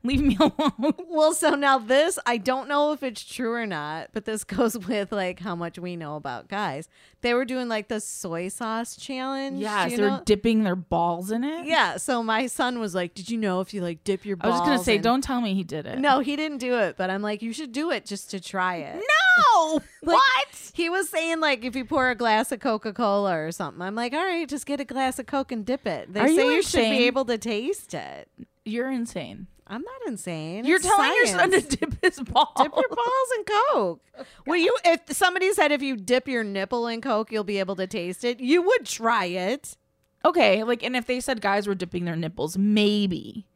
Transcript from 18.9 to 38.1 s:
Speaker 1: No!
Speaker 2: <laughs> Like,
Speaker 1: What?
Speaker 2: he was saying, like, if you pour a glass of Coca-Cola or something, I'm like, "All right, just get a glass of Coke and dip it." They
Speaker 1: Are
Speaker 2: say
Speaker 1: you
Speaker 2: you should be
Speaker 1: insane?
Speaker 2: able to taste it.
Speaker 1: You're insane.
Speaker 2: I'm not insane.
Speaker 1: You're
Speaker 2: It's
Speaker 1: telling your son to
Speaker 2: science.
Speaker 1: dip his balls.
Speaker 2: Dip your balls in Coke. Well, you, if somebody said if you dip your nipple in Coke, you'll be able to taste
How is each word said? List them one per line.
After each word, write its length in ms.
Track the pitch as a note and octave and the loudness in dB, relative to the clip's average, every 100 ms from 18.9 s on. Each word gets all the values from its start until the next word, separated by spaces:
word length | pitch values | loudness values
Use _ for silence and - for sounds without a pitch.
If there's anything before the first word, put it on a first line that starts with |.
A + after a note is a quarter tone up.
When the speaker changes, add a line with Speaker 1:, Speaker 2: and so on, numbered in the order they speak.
| - | -6
Speaker 1:
No! 840 | B4 D5+ F#5 F5+ D5 G#4 D#4 D#4 - | 2 4 6 6 8 6 4 0 -4
Speaker 2:
<laughs> 40 | - | -8
Like, 120 | D4+ E4+ | 2 6
Speaker 1:
What? 520 | C5+ C5 C#5 - - | 6 4 -2 -10 -14
Speaker 2:
he 160 | - E4+ | -6 -2
was 180 | F#4 E4+ | -2 -2
saying, 320 | E4+ E4 E4 | -2 -2 0
like, 240 | D#4 C4 | 0 0
if 100 | B3 | -4
you 120 | B3+ B3 | -6 -2
pour 240 | D4+ B3+ | 0 2
a 40 | |
glass 380 | A3 A#3 G#3+ A3+ | 2 2 2 0
of 80 | A#3+ | -2
Coca-Cola 800 | C#4 G#3+ A3 G3 A3 G3+ G3+ E3 | -2 -2 -4 -2 0 2 2 0
or 120 | D#3 | -4
something, 280 | E3+ D#3+ - | -6 -8 -6
I'm 140 | F3+ | -8
like, 180 | A3 A#3+ | -4 -4
"All 100 | C#4+ | -2
right, 240 | F#4+ E4+ D4 | -2 -4 -4
just 200 | C#4+ - | -8 -6
get 140 | C#4 | -6
a 40 | |
glass 340 | C#4 C4 C4 B3+ | -6 -2 -2 -4
of 60 | |
Coke 260 | A#3+ C#4 C4+ | -4 -4 -4
and 140 | A#3 | -6
dip 220 | G3+ C4+ - | -4 -4 -2
it." 260 | D#3+ - | -6 -6
They 80 | G3 | 2
Speaker 1:
Are 80 | B3+ | 4
Speaker 2:
say 60 | |
Speaker 1:
you 100 | E4 B4 | 6 4
Speaker 2:
you 100 | A#4+ | 4
should 140 | - F4 | 2 2
be 60 | A3+ | 2
Speaker 1:
insane? 140 | B3+ | 4
Speaker 2:
able 220 | B3 B3+ | 2 2
to 140 | A#3+ A3+ | -2 -2
taste 560 | A#3 G#3+ B3 G4+ - | -2 -4 -2 -6 -8
it. 340 | D#3 D2 C#2 - _ - _ A3 | -10 -10 -14 -18 _ -20 _ -8
Speaker 1:
You're 240 | A3+ C4 | -4 -2
insane. 560 | B3+ A#3 F3+ A#2 G2 F#3 _ - | -4 -4 -8 -10 -14 -18 _ -14
Speaker 2:
I'm 140 | A3 | -12
not 260 | G4+ C5 A4+ | -12 -10 -10
insane. 600 | G#3+ - D#3+ D#3 F#3+ B3+ | -8 -8 -8 -8 -4 2
Speaker 1:
You're 100 | F#4 | 2
Speaker 2:
It's 100 | F4+ | 4
Speaker 1:
telling 240 | G4+ C4+ | 4 4
your 120 | G4+ A#4+ | 4 2
son 220 | - F#4 | 4 4
to 80 | F#4+ | 4
Speaker 2:
science. 140 | - C#4 | 2 -4
Speaker 1:
dip 180 | D#4+ - | -4 0
his 160 | F4+ - | 0 0
balls. 300 | B3 - D4 - | 0 2 2 2
Speaker 2:
Dip 140 | D4 - | 2 2
your 120 | C5 | 0
balls 380 | - A#4+ C5 B4+ A#4+ | 0 0 0 0 -2
in 60 | |
Coke. 560 | G#4 G#4 C5+ A4+ F#3+ E3 _ - C4+ - - | 0 2 2 2 0 -4 _ -20 -20 -14 -2
Well, 120 | F4 | 2
you, 180 | E4 A#4+ | 2 4
if 160 | F4 E4 - D4 | 4 2 0 2
somebody 360 | F#4 F4+ F#4 | 2 4 0
said 180 | G4 D4+ | 4 2
if 80 | D4 | 2
you 140 | C4+ A#3+ | 0 -6
dip 320 | F#3+ B3 C4 | 0 0 0
your 160 | B3 | -4
nipple 420 | G#3+ G3 G3 A#3+ A#3 | -4 -4 -4 -2 -4
in 140 | A3+ | -4
Coke, 320 | C4+ G#3+ A3 | -2 -2 0
you'll 120 | A3 | -4
be 140 | G3 G3 | -2 -2
able 180 | F#3 F#3 | -2 -4
to 100 | F#3 | -4
taste 360 | G#3+ F3 | -4 -6